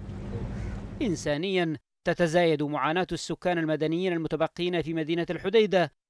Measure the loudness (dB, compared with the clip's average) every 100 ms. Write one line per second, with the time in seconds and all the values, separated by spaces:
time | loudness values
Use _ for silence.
0 | -10 -10 -8 -6 -6 -6 -6 -6 -8 -4
1 | -2 0 0 -2 0 0 0 -2 _ _
2 | -2 2 4 4 4 4 0 0 2 2
3 | 0 -4 -6 -4 0 0 0 0 0 0
4 | 0 0 -2 0 -2 0 -2 0 -2 -2
5 | -2 -2 -2 -2 0 4 4 4 2 _
6 | _